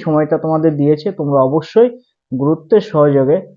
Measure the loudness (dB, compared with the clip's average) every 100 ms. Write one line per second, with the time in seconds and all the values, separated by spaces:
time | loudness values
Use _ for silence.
0 | 0 -2 0 -2 -2 0 0 0 0 0
1 | -4 -6 -2 0 2 0 0 2 0 -2
2 | _ _ _ -4 -2 -2 0 0 2 2
3 | 2 2 2 0 -4